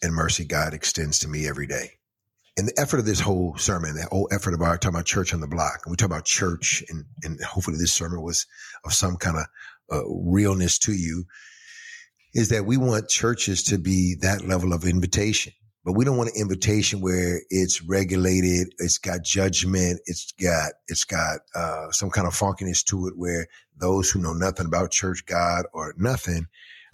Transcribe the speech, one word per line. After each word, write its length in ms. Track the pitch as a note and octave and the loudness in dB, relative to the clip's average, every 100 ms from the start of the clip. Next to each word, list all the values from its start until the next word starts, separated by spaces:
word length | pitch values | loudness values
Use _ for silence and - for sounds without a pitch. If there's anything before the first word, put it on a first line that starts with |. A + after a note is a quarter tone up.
and 140 | E2+ D#2+ | -2 0
mercy 280 | D#2+ - | 0 0
God 300 | D#2 D#2 D#2 | -2 -2 -2
extends 460 | D2+ - - D2+ - | -2 -4 -2 0 -2
to 80 | D2+ | -2
me 200 | D2+ D2 | -4 -4
every 200 | C#2 C#2 | -4 -6
day. 240 | C#2+ - _ _ _ _ _ _ - | -6 -8 _ _ _ _ _ _ -2
And 100 | G#2+ | -2
the 120 | - | 0
effort 200 | C#3+ C#3 | 0 2
of 60 | G#2+ | 2
this 140 | F2+ | 2
whole 360 | E2+ F#2 F2 D2 | 2 2 0 0
sermon, 380 | - F2+ D#2 D2+ | 0 0 -2 -6
the 120 | E2+ | -2
whole 160 | G2 G2+ | -2 0
effort 240 | G2 G2 E2 | 0 -2 0
of 60 | |
our 160 | E2+ E2+ | 0 2
talking 180 | G2 E2+ | 0 0
about 100 | E2 | 0
church 280 | G2+ F2+ | 0 0
on 60 | F2 | -2
the 80 | D2 | -4
block, 340 | E2+ D2+ - D#2+ | -2 -2 -4 -6
and 60 | |
we 60 | F2 | 0
talk 100 | G2+ | 0
about 180 | D#2 - | 0 -2
church, 580 | - F#2+ E2 - - - | 0 0 -2 -2 -2 -4
and, 160 | D#2+ D2 - | -12 -12 -12
and 180 | D#2+ D2+ | -10 -8
hopefully 340 | - F#2 F2+ D#2+ | -4 -4 -2 0
this 140 | E2+ | 0
sermon 280 | - E2+ E2+ | 0 -2 -6
was 260 | E2 E2 - - - - | -4 -4 -4 -12 -20 -14
of 100 | E2 | -2
some 240 | - F#2 F2+ | 0 0 0
kind 200 | F2+ D#2+ | -2 -2
of, 80 | D2+ - - - - | -4 -12 -20 -20 -6
uh, 100 | D2 - | -4 -4
realness 720 | F2+ F2 F#2+ G2+ F#2+ F2 - | -4 2 4 6 4 2 2
to 140 | - | 0
you, 320 | G2 E2 E2+ F2 - - - - - - - - _ _ | 0 -2 -4 -8 -14 -20 -20 -20 -20 -18 -18 -20 _ _
is 160 | A#2+ G#2+ | 0 2
that 160 | A2+ G2+ | 2 4
we 120 | C3 | 4
want 320 | B2+ G#2+ G#2 | 4 2 2
churches 540 | - A#2 A#2 - F#2 | 0 2 0 0 0
to 140 | - G2 | 2 0
be 380 | F#2+ F#2 F2+ F#2 | 4 4 4 2
that 240 | F#2+ G2+ F#2 | 0 0 0
level 260 | F#2 F2+ | 0 2
of 120 | E2+ F2+ | 2 2
invitation. 680 | F2+ F2 - G#2 G#2 - - _ _ | 2 2 2 2 0 -2 -10 _ _
But 100 | F2+ | -2
we 120 | G2 C3 | 2 4
don't 120 | B2 | 2
want 120 | A2+ | 0
an 100 | G#2+ | -2
invitation 640 | G#2 F#2+ G#2 G#2+ - G2+ | -2 0 2 4 2 0
where 400 | F#2 F2+ F2 F2 - | 0 2 2 0 0
it's 320 | F#2 F#2 - | 0 2 0
regulated, 920 | E2 G2 F#2 F#2 F#2 F#2 F2+ F2+ F2+ - | 0 0 2 2 4 4 4 4 0 -2
it's 220 | F2 - | -2 -2
got 240 | F#2+ F2 | -2 -6
judgment, 760 | E2+ G2+ F#2+ F2+ F#2 F#2+ F2+ F2 - | 0 2 2 2 0 2 2 0 -6
it's 260 | E2 - | -10 -10
got, 400 | - F#2 D#2+ D2+ - - | -2 0 2 0 -8 -6
it's 180 | E2+ - | -4 -2
got, 340 | E2 D#2+ D#2+ _ E2+ | -2 -2 -4 _ -6
uh, 360 | E2 D#2+ - | -4 -6 -4
some 200 | - G2 | -4 -2
kind 160 | G#2 F2 | 0 0
of 60 | |
funkiness 500 | - G2 F#2 F#2+ E2 - | 0 0 0 -2 -2 0
to 220 | G2 F#2 | -2 -4
it 100 | F2 | -4
where 300 | F2 E2+ D#2+ - _ - | -2 -2 -4 -12 _ -2
those 300 | F#2 G2 F#2+ | 2 4 4
who 100 | E2 | 2
know 120 | E2 | 0
nothing 340 | E2 F#2+ F2+ E2+ | 0 0 0 -2
about 240 | F2 F#2 | 0 0
church, 340 | - F#2+ F2+ - | 0 -2 -4 -2
God, 400 | F2 F2 F2 F2 | 0 2 0 -4
or 220 | D#2+ D#2 E2+ | -8 -10 -2
nothing 480 | A2+ B2+ - E2+ E2 - - - - | 0 0 -2 -4 -4 -12 -20 -20 -20